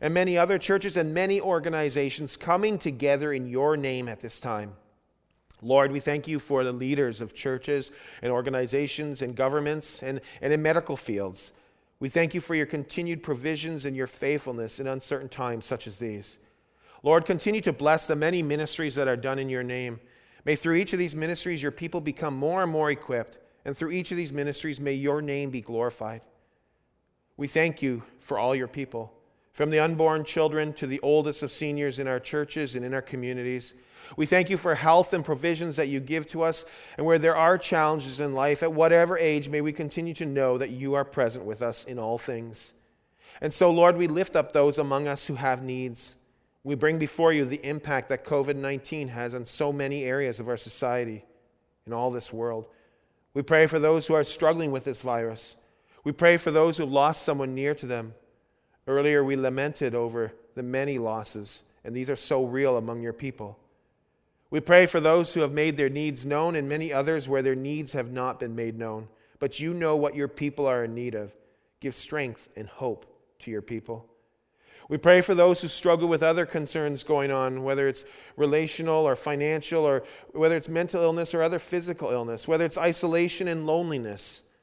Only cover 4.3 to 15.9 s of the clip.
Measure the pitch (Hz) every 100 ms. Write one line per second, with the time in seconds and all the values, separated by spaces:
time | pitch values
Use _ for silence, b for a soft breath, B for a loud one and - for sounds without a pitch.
4.3 | - 123 107 101 98 _ _ _ _ _
5.3 | _ _ _ 117 139 139 139 147 147 151
6.3 | 147 - 135 127 123 131 143 127 110 113
7.3 | - 135 131 - 143 131 B B B 120
8.3 | 123 127 131 123 139 143 - 151 135 127
9.3 | 123 135 151 147 156 - - 131 135 B
10.3 | B 139 151 156 165 165 135 - 101 95
11.3 | 95 - b b b b - 135 170 165
12.3 | 175 - 160 151 147 135 - 170 165 160
13.3 | 123 151 151 160 156 139 131 127 - 139
14.3 | 147 135 117 110 - 135 131 - 135 135
15.3 | - 123 117 - 120 110